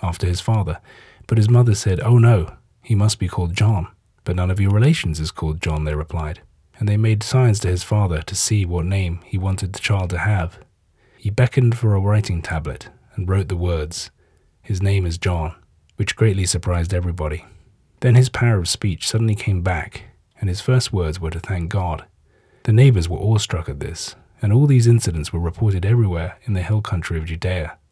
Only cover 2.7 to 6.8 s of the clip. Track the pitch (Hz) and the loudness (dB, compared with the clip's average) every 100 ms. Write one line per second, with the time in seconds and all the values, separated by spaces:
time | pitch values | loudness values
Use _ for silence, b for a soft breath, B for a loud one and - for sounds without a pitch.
2.7 | _ - 104 104 - 90 - 85 85 107 | _ -2 2 2 0 -4 -2 -4 2 2
3.7 | 101 82 _ _ _ - 90 90 95 98 | 2 -4 _ _ _ -6 -2 0 0 2
4.7 | 101 135 160 87 78 78 - 80 78 82 | 4 4 2 -2 -4 -6 -6 -6 -4 -4
5.7 | 78 76 76 78 85 76 - _ _ _ | -2 -2 -4 -6 -6 -6 -10 _ _ _
6.7 | - | -6